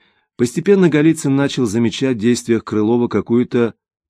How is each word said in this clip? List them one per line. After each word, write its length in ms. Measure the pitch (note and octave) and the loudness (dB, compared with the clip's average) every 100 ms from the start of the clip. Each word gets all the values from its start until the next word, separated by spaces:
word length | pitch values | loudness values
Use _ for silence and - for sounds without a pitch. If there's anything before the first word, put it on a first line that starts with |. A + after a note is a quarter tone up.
| _ _ _ - | _ _ _ -4
Постепенно 520 | B2 - F#3+ G3 F3 | -4 -2 2 4 4
Голицын 460 | D3 D#3 D#3 C#3+ C#3 | 4 2 0 0 0
начал 320 | C#3 C#3 A#2+ | -2 -2 -2
замечать 520 | A2 A#2 - C3 A#2+ | 0 -2 -2 -4 -2
в 20 | |
действиях 420 | A2+ A#2+ - A2+ | 0 0 0 -2
Крылова 460 | - G#2+ G#2+ A#2+ A#2+ | -2 -2 0 0 0
какую-то 640 | G#2 F#2 A#2 B2 B2 A#2 - _ _ _ | -2 0 0 0 -2 -2 -4 _ _ _